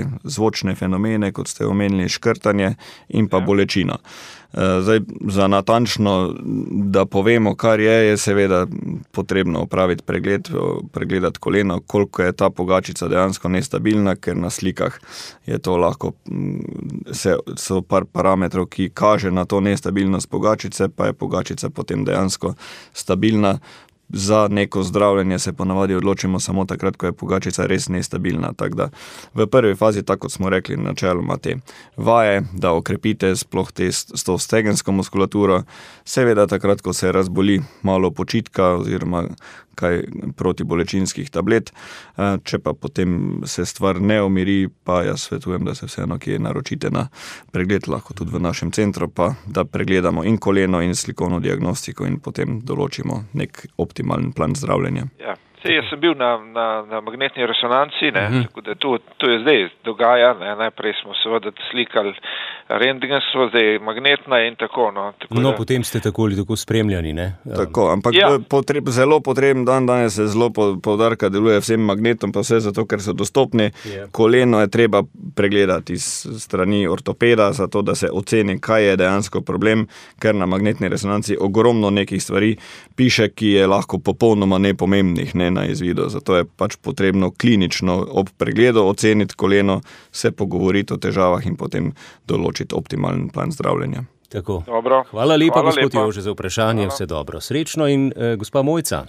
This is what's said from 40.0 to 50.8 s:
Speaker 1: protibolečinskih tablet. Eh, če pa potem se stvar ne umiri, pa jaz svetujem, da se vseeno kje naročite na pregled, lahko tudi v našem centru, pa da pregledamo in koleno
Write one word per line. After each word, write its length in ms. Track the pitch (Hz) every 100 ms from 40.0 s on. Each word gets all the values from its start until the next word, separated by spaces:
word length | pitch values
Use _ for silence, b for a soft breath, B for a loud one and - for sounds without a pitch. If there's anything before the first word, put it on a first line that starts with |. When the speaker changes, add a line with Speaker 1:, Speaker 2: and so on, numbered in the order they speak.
| - - 69
Speaker 1:
protibolečinskih 960 | - 92 87 87 85 - 98 92 - -
tablet. 440 | 82 95 113 - B B B B
Eh, 240 | - 101 98
če 180 | - 107
pa 140 | -
potem 420 | 76 69 - 92 90 95 87
se 220 | - -
stvar 340 | 87 - 95 90
ne 220 | 101 107
umiri, 480 | 98 95 92 98 92 -
pa 200 | - 90
jaz 220 | 95 101
svetujem, 420 | - - - 90
da 100 | 101
se 120 | - -
vseeno 280 | - 95 92
kje 220 | - 104
naročite 520 | - - - - 147
na 180 | - 135 B B B -
pregled, 380 | 90 92 98 -
lahko 280 | 69 -
tudi 160 | - 82
v 100 | 85
našem 300 | 85 - 87
centru, 380 | 87 104 - 85
pa 240 | - 90 127
da 200 | 101 101
pregledamo 580 | 85 95 92 95 87 85
in 160 | 87 110
koleno 420 | 98 98 92 87